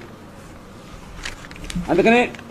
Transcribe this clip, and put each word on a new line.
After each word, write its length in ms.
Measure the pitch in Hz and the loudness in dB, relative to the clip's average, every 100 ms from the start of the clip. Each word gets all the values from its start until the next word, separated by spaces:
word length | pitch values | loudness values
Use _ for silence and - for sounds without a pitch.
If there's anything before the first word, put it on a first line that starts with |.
| - - - - - - - - - - - - - - - - - 180 175 | -8 -18 -18 -18 -18 -18 -18 -18 -16 -16 -16 -10 -10 -10 -14 -12 -6 -4 2
అందుకనే 420 | 170 220 240 240 - - | 6 8 8 4 -2 -2